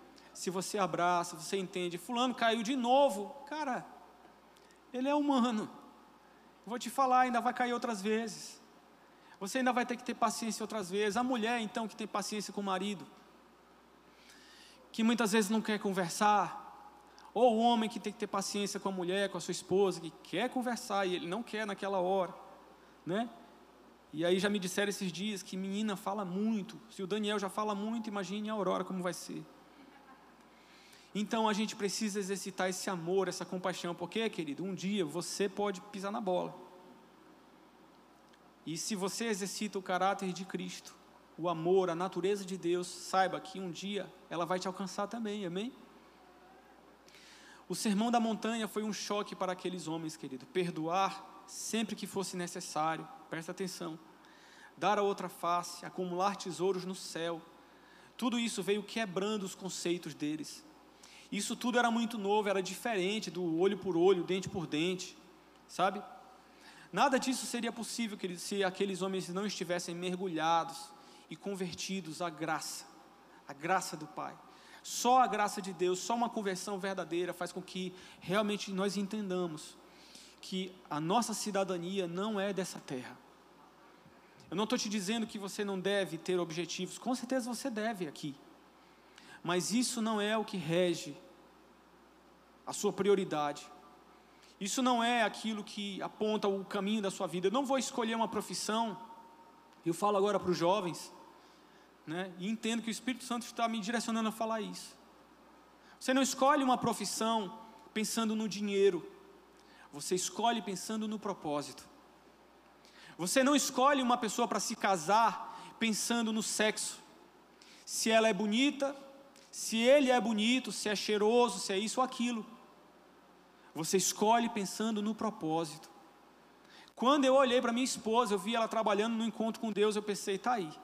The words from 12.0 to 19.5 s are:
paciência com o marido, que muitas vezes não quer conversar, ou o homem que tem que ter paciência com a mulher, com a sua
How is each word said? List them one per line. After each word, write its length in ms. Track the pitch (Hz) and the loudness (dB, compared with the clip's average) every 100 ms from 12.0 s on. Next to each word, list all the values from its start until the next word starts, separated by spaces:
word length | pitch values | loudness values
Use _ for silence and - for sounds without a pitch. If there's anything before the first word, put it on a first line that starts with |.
| 214 | -6
paciência 460 | 208 196 214 196 | -4 -4 -4 -4
com 80 | 196 | -4
o 40 | |
marido, 420 | 196 185 202 180 135 - - - - - - - - - - - - - - - - - - | -2 0 -2 -4 -8 -18 -20 -20 -20 -20 -20 -20 -20 -20 -20 -20 -20 -20 -20 -20 -20 -20 -12
que 120 | - | 2
muitas 300 | 226 240 220 | 2 4 4
vezes 180 | 226 196 | 4 4
não 100 | 220 | 2
quer 180 | - 208 | 2 0
conversar, 840 | 208 190 165 - 208 208 170 - - - - - - - - | 0 0 0 2 4 6 2 -4 -14 -18 -20 -20 -20 -20 -6
ou 200 | 196 247 | 6 6
o 40 | 220 | 8
homem 300 | 233 233 214 | 6 6 2
que 100 | 214 | -2
tem 140 | 214 | -6
que 60 | - | -4
ter 80 | 208 | -2
paciência 520 | 202 190 202 202 196 | -2 -2 -2 -2 -2
com 100 | 196 | -2
a 40 | |
mulher, 380 | 190 175 196 196 | -2 0 0 0
com 80 | 185 | -2
a 20 | |
sua 120 | 170 | -4